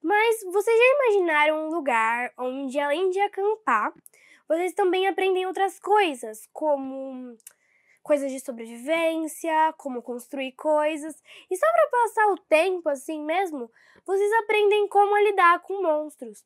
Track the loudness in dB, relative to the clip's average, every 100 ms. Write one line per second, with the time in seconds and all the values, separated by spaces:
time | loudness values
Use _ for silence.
0 | 0 2 2 0 -2 -2 2 4 4 4
1 | 2 2 2 2 2 0 -2 -4 -2 0
2 | 0 -2 -4 -6 -8 -6 -6 -4 -2 0
3 | 0 0 -2 -2 -2 -2 0 0 0 -6
4 | -20 _ _ _ _ -2 -2 0 0 2
5 | 0 0 0 0 -2 -2 -4 -4 0 2
6 | 2 -2 -10 -14 -18 -6 -2 0 -2 -10
7 | -10 -12 -16 -18 -20 _ _ _ _ _
8 | -2 0 0 -8 -10 -12 -12 -14 -4 0
9 | 0 -2 -6 -8 -2 2 2 0 -8 -10
10 | -10 -12 -10 -8 -8 -6 0 2 2 -2
11 | -10 -14 _ -20 _ 0 2 4 2 2
12 | 0 2 2 0 _ 2 2 0 -4 -6
13 | -6 -8 -4 -2 -2 -6 -12 _ _ _
14 | -4 0 2 0 2 2 4 2 2 4
15 | 4 4 4 4 4 4 0 -4 0 0
16 | -2 -12 -18 -18